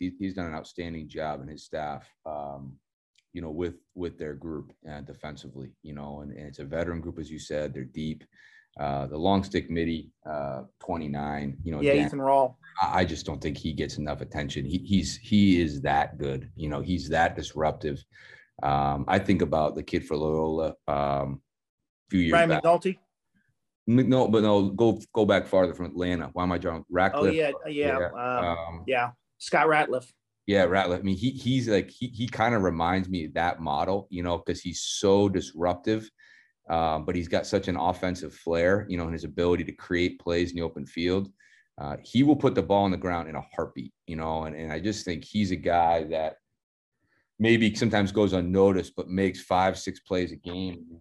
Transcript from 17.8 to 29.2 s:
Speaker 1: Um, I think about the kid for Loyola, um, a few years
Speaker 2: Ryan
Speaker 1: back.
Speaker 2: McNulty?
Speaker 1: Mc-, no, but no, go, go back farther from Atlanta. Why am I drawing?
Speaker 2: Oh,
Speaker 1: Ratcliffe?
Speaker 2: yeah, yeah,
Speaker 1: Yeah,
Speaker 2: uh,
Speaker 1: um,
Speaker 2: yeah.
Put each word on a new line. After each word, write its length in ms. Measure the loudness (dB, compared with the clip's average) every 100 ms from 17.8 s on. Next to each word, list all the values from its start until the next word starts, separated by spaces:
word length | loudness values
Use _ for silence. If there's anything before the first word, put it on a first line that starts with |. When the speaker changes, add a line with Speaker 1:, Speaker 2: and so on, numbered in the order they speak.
| -6 -8 -12 -20 -20 -20 _ -6
Speaker 1:
Um, 400 | -2 0 0 -2 0
I 140 | 0
think 220 | 4 2
about 340 | 4 2 0 -2
the 80 |
kid 200 | -4 -4
for 120 | -2 -2
Loyola, 580 | 0 0 0 0 -2 -4 -4
um, 520 | 0 0 0 -2 -8 _ _ _ _ _ _ _
a 20 |
few 100 | 0
years 120 | 4
Speaker 2:
Ryan 160 | 4 4
Speaker 1:
back. 160 | 4
Speaker 2:
McNulty? 340 | 4 4 2 -6 _ _ _ _ _ _ _ _ 2
Speaker 1:
Mc-, 220 | 4 6
no, 180 | 4 6
but 160 | 4
no, 280 | 6 6 4
go, 300 | 4 4 4 -2
go 120 | 2
back 220 | 4 4 4
farther 280 | 4 4
from 120 | 0 -8
Atlanta. 440 | -4 -2 -2 -2
Why 100 | -2
am 80 | 0
I 80 | 0
drawing? 240 | -2 -6
Speaker 2:
Oh, 40 | -4
Speaker 1:
Ratcliffe? 440 | 2 2 4 2
Speaker 2:
yeah, 180 | 2 0 -2 -6
yeah, 300 | -2 0 0
Speaker 1:
Yeah, 100 | -2
Speaker 2:
uh, 440 | -2 -2 0 0 -2
Speaker 1:
um, 280 | -6 -8 -2
Speaker 2:
yeah. 220 | 0 0 -6